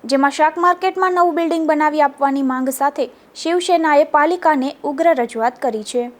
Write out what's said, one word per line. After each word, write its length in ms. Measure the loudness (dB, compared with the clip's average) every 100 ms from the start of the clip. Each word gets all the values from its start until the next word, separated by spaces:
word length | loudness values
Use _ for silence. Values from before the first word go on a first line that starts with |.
| -2
જેમાં 260 | 0 0
શાક 260 | 2 0 2
માર્કેટમાં 560 | 0 2 -2 0 0
નવું 220 | 2 2 2
બિલ્ડિંગ 320 | -2 -2 0
બનાવી 340 | 0 0 2
આપવાની 400 | 0 0 -2 0
માંગ 280 | -2 -2 -4
સાથે 400 | -2 -4 -2 -8 -8 _ -10
શિવસેનાએ 680 | -2 -2 2 0 4 2
પાલિકાને 720 | 4 2 2 0 0 0 -2 -6
ઉગ્ર 300 | -8 0 0
રજૂઆત 480 | 2 -2 -2 -4 -2
કરી 220 | -6 -4
છે. 280 | -6 -6 -6 -12